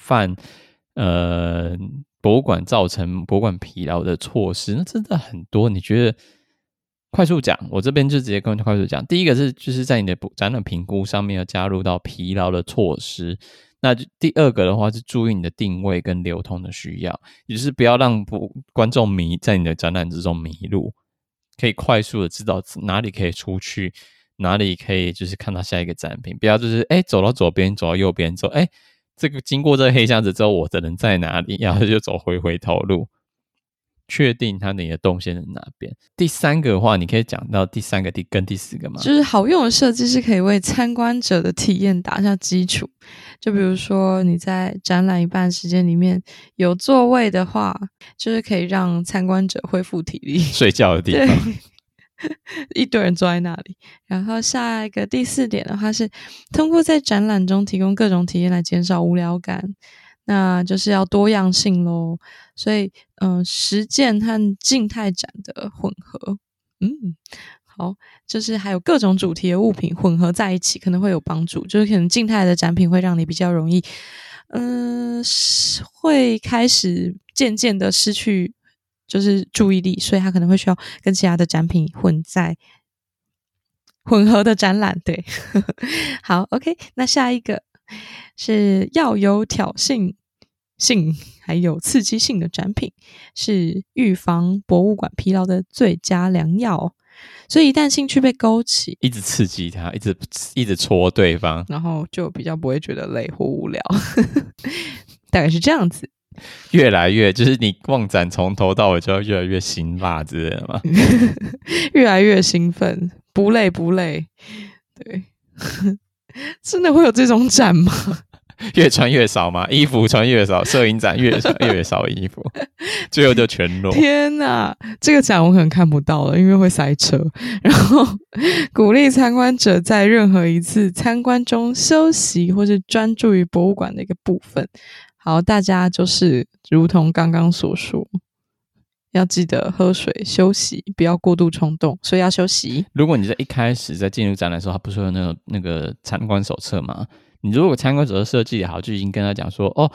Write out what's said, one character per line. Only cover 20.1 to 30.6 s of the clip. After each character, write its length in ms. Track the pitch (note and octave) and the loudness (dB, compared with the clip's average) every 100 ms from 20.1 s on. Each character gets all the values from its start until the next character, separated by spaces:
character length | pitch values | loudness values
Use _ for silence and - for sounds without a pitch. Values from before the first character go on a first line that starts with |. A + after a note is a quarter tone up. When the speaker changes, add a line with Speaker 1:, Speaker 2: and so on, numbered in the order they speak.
| E2+ | -6
Speaker 1:
中 120 | F2 | -4
迷 160 | E2+ E2 D#2+ - | -6 -8 -12 -6
路， 240 | F#2+ - - _ _ _ _ _ - | -4 -6 -12 _ _ _ _ _ -4
可 80 | A#2+ | -2
以 60 | |
快 260 | - - A2+ | -2 0 0
速 220 | G#2+ A2 | 0 -4
的 60 | E2+ | -4
知 120 | - | -4
道 200 | G#2 F#2+ - - | -4 -4 -6 -10
哪 180 | G2+ F#2+ | -4 -2
里 80 | A2 | -4
可 160 | F#2 F2+ | -4 -6
以 40 | |
出 300 | E2+ - F#2+ | -6 -8 -8
去， 320 | - - F#2 - _ _ _ - | -8 -8 -8 -10 _ _ _ -6
哪 180 | F#2 G2+ | -2 0
里 180 | G2+ | 0
可 200 | F2 - | -4 -4
以 180 | F#2+ F2+ | -4 -4
就 140 | E2+ F#2 | -6 -10
是 100 | F#2+ | -8
看 160 | - | -10
到 100 | F2+ | -8
下 160 | F#2 F2 | -6 -6
一 60 | |
个 80 | F2 | -6
展 260 | E2 D#2+ - | -8 -12 -12
品， 120 | - - | -14 -2
不 80 | G#2+ | 0
要 100 | A2 | 2
就 100 | A#2 | 0
是， 140 | A2+ - | -2 2
诶， 140 | F3+ | 0
走 180 | F3+ G2 | 2 0
到 100 | G2 | 0
左 200 | B2 F2 | 2 0
边， 260 | F#2 F#2+ G2+ | 2 -2 -2
走 120 | E2 | -4
到 60 | |
右 160 | F2+ F#2+ | 0 0
边， 240 | F2 E2+ | 0 -4
走， 140 | F2+ G2 | -4 -4
诶， 220 | D3 F3 - _ _ _ _ | 0 -2 -4 _ _ _ _
这 120 | D3+ | -4
个 100 | C#3 | -4
经 180 | - C3+ | -4 -2
过 160 | D3 C3+ | 2 4
这 80 | |
个 80 | C3 | 4
黑 140 | B2+ A#2 | 4 4
箱 160 | A2+ | 4
子 80 | G#2 | 0
之 100 | F#2 | 2
后， 80 | G#2+ | 2
我 160 | F#2+ | 2